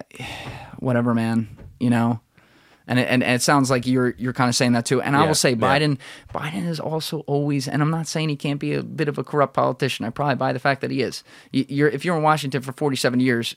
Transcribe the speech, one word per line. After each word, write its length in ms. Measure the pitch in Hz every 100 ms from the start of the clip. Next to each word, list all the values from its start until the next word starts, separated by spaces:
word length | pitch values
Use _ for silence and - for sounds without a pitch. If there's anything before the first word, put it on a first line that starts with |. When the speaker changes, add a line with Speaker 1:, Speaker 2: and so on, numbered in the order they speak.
| - -
Speaker 1:
<sighs> 600 | 127 - - - - -
whatever, 360 | 131 120 120
man, 340 | 117 113 117 110 - - -
you 100 | 123
know? 300 | 120 117 117 _ _ _ _ _ _ -
And 120 | 127
it, 100 | 98
and, 140 | 123
and 120 | 117
it 80 | 123
sounds 280 | - 147 131
like 160 | 127 127
you're, 280 | 127 123 -
you're 160 | 123
kinda 180 | 120 123
saying 200 | 120 123
that 120 | 120 117
too. 140 | 131
And 160 | - 143
I 60 |
Speaker 2:
Yeah, 40 | 160
Speaker 1:
will 60 |
say 160 | 147 147
Speaker 2:
yeah. 60 | 113
Speaker 1:
Biden, 420 | 127 139 156 139 - - -
Biden 340 | - 151 190 170
is 100 | 156
also 420 | 143 160 - 151
always, 460 | - 143 147 143 131
and 140 | 143
I'm 80 | 151
not 160 | 165 156
saying 220 | 165 156
he 80 | 143
can't 240 | 151 143
be 140 | 147
a 80 | 143
bit 260 | 117 135 147
of 80 | 135
a 60 |
corrupt 300 | 131 147 139
politician. 500 | - 131 131 131 -
I 60 | 113
probably 240 | - 143 127
buy 160 | 131
the 60 | 131
fact 220 | 143 135
that 80 | 131
he 100 | 135
is. 220 | 107 - - - -
Y-, 120 | 131 127
you're, 200 | 139 147
if 160 | 139
you're 120 | 170 165
in 60 |
Washington 380 | 156 156 139 135
for 100 | 131
forty-seven 480 | - 147 131 127 123
years, 340 | 127 117 113